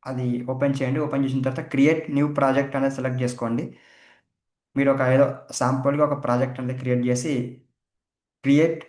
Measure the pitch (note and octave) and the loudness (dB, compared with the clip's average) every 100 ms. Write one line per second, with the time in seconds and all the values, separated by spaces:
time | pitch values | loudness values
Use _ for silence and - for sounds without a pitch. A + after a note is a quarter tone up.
0 | - B2+ B2+ A#2+ A#2+ C3 C#3 C3+ B2+ C#3+ | -8 -4 -2 -4 -4 -2 0 0 -2 -2
1 | D3 C#3 C3+ C3 C3 B2 - C3+ C#3 D#3+ | -2 -2 0 0 -2 -4 -4 4 4 4
2 | D#3 C#3+ D3 D3 C3+ C3 C#3 C3+ C3+ C3+ | 0 0 0 2 2 2 0 -2 -2 -2
3 | C3 B2+ B2 - A#2 A#2 - - _ _ | -4 -2 -4 -4 -4 -4 -6 -12 _ _
4 | _ _ _ _ _ _ _ C#3 C#3 C3+ | _ _ _ _ _ _ _ 0 2 2
5 | C3 C3 C3+ - - - B2+ C3+ C3+ C#3+ | 2 4 4 0 -12 -2 0 0 0 2
6 | D3+ C#3 C3 B2 C3 B2+ B2+ B2+ B2+ B2 | 0 0 -2 0 0 -4 -8 -6 -2 0
7 | B2 B2 D#3+ C3+ - - _ _ _ _ | 2 0 0 -4 -4 -10 _ _ _ _
8 | _ _ _ _ C3+ C#3+ E3 E3 | _ _ _ _ 4 4 4 0